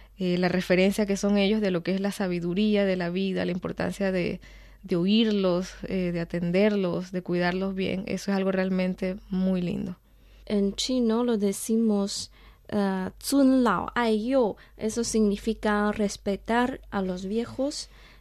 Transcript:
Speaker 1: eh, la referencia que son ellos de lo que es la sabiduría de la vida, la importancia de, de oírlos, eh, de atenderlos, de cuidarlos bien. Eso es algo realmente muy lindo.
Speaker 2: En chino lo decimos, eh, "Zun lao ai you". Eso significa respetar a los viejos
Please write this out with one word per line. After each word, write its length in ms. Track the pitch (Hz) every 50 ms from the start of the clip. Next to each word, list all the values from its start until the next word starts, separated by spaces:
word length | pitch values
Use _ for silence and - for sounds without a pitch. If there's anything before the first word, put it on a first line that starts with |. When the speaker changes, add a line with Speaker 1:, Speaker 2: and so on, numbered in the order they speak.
| - - - -
Speaker 1:
eh, 180 | 190 180 175
la 120 | 175 180 175
referencia 560 | 175 185 - - 180 180 185 196 196 - 214
que 100 | 196 196
son 220 | 190 - 202 202 202
ellos 240 | 196 190 220 220
de 80 | 208 190
lo 120 | 185 170
que 120 | 175 - 190
es 60 | 190
la 100 | 196 202
sabiduría 720 | - - 202 180 175 175 170 175 175 202 214 214 208 202 202
de 120 | 190 185
la 120 | 185 175 170
vida, 380 | 175 190 196 190 185 180 185
la 60 | 180
importancia 600 | 175 185 - 170 - - 165 180 185 - 196 190
de, 280 | 185 180 170 - - - - - - - - - - -
de 140 | - 190 185
oírlos, 760 | 170 175 196 214 226 226 220 208 202 190 185 175 180 190 - - - - -
eh, 220 | 185 190 180 175
de 80 | 175 170
atenderlos, 880 | 165 - - 175 175 170 175 190 208 214 208 208 185 175 170 175 185 185
de 120 | 190 180
cuidarlos 520 | 175 - 175 175 175 180 180 185 190 196 190
bien. 280 | 190 190 - - 190 -
Eso 240 | - - 185 - 202
es 60 | 196
algo 160 | 196 190 190
realmente 640 | 190 185 185 190 185 185 185 185 185 - 190 185 185 202 - -
muy 320 | 190 185 185 190 190 180
lindo. 340 | 180 170 - - - 185 180 - _ _ _ - - - - - -
Speaker 2:
En 300 | - 214 202 202 196 202
chino 500 | - - - 254 254 240 220 220 233 247
lo 140 | 240 233 208
decimos, 920 | 202 196 196 - - - 220 226 226 220 208 202 196 202 - - - - - - - - - - - -
eh, 400 | - 208 202 196 190 190 185 190 - -
"Zun 420 | - - 277 277 277 262 262 262 240
lao 260 | 220 185 170 - - -
ai 340 | 240 240 226 220 214 214 247
you". 280 | 269 269 240 190 190 - - - -
Eso 260 | - - 220 214 240
significa 880 | 233 - - 220 214 208 196 202 - 226 214 - - 214 208 208 208 208
respetar 880 | 202 - 208 196 - - - 202 196 190 - - 226 240 247 254 262 - - -
a 100 | - 202
los 240 | 190 185 180 180 190
viejos 640 | 190 208 226 233 - 220 254 262 294 - - - - - - - - - -